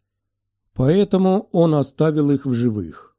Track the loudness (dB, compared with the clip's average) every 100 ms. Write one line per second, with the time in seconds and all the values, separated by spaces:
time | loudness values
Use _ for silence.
0 | _ _ _ _ _ _ _ -2 2 2
1 | 2 2 2 0 -2 0 2 2 -2 -2
2 | 0 2 0 0 -2 -2 -2 -2 -8 -14
3 | -20